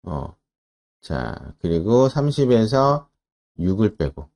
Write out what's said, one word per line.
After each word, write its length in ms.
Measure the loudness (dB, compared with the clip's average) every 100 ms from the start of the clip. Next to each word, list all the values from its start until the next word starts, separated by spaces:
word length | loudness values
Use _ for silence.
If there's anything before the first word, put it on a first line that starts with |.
어. 320 | -8 -8 -8 -16 _ _ _ _ _ _
자, 520 | -8 -6 -6 -10 -14 -8
그리고 500 | -2 -2 2 2 2
삼십에서 1000 | 0 -2 0 2 2 2 2 2 0 -6 _ _ _ _ -4
육을 360 | -2 2 0 0
빼고. 320 | -6 -6 -18